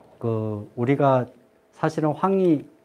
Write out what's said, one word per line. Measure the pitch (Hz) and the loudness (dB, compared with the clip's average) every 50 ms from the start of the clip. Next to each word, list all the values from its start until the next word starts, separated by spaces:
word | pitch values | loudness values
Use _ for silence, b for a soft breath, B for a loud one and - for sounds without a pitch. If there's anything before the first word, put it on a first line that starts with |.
| - - - - | -20 -20 -16 -8
그 | - 117 113 110 107 110 107 104 107 - - | -4 -4 -2 -2 -4 -4 -6 -8 -10 -12 -6
우리가 | 123 120 123 143 139 143 135 131 127 120 120 - _ _ _ _ _ _ _ | -4 0 0 2 2 4 4 4 2 0 -4 -10 _ _ _ _ _ _ _
사실은 | _ - - 156 156 160 151 156 | _ -4 -4 -4 -2 -2 -2 -2
황이 | 139 - - 190 196 190 185 175 156 135 - - _ _ _ | -2 0 0 0 2 2 2 2 2 0 -2 -10 _ _ _